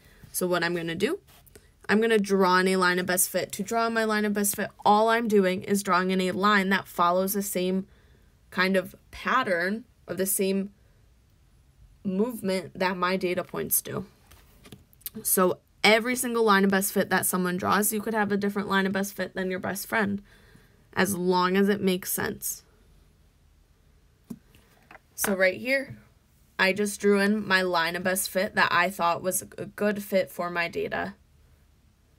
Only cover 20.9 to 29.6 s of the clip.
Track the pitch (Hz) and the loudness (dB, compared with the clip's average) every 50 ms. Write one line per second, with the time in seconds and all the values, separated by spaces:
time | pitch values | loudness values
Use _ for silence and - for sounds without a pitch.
20.9 | - - 185 190 202 175 180 180 185 180 180 180 185 196 202 196 208 - - 190 | -2 -2 0 0 0 -2 0 2 2 2 2 2 2 2 2 2 2 0 0 0
21.9 | 185 185 - - - - - - - - - - - - - _ _ _ _ _ | -2 -2 -4 -6 -6 -4 -4 -6 -6 -8 -8 -10 -10 -10 -14 _ _ _ _ _
22.9 | - _ _ _ _ _ _ _ _ _ _ _ _ _ _ _ _ _ _ _ | -20 _ _ _ _ _ _ _ _ _ _ _ _ _ _ _ _ _ _ _
23.9 | _ _ _ _ _ _ _ - - - _ _ _ - _ _ _ _ _ _ | _ _ _ _ _ _ _ -20 -20 -18 _ _ _ -20 _ _ _ _ _ _
24.9 | - - _ _ - - - - 196 185 190 185 - 214 220 247 269 277 269 - | -20 -20 _ _ -10 -6 -2 -2 0 2 2 2 2 0 -4 -2 -2 -2 -2 -6
25.9 | - - - _ _ _ _ _ _ _ _ _ _ - 185 190 190 202 208 202 | -14 -20 -20 _ _ _ _ _ _ _ _ _ _ -2 0 0 2 0 -2 -4
26.9 | 202 - - 202 202 196 196 202 214 220 202 196 190 185 185 180 175 170 165 165 | -2 0 2 4 4 4 4 2 2 0 0 0 2 2 2 2 0 0 0 0
27.9 | 175 180 180 185 185 196 - - - 185 190 - - 196 180 - - 175 175 185 | -2 -2 -2 -2 -2 -2 -4 -4 -2 -2 -2 -2 0 0 2 2 4 2 2 0
28.9 | 196 - 170 170 170 - - 185 180 - - - - - | 0 0 0 0 0 0 -2 -4 -4 -4 -6 -8 -12 -12